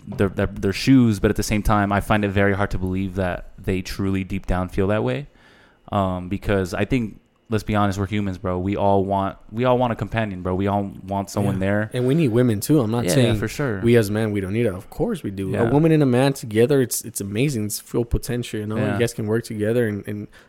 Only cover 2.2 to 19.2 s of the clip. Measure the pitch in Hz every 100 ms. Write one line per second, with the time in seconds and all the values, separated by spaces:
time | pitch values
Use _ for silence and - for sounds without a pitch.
2.2 | 104 98 101 95 101 98 92 92 98 90
3.2 | 92 87 - - - 92 - - 98 95
4.2 | 92 95 - 90 90 - 95 107 120 127
5.2 | 143 _ - - _ _ - 104 95 90
6.2 | 90 98 - 98 90 101 104 131 107 -
7.2 | _ _ - 107 - 104 101 95 95 104
8.2 | 101 90 95 90 95 101 101 98 95 98
9.2 | 98 - - 107 127 123 123 110 104 113
10.2 | 107 92 90 92 98 101 98 - 95 98
11.2 | 98 104 101 95 95 104 110 127 123 151
12.2 | 143 110 127 104 - 151 107 120 104 107
13.2 | 120 110 107 - 139 101 117 117 101 107
14.2 | 113 101 95 107 117 92 - - 196 190
15.2 | 113 98 98 101 117 139 160 156 139 120
16.2 | 139 135 117 107 123 139 123 - 120 -
17.2 | 101 101 147 120 104 - - 123 117 -
18.2 | - 123 120 110 107 110 104 101 117 -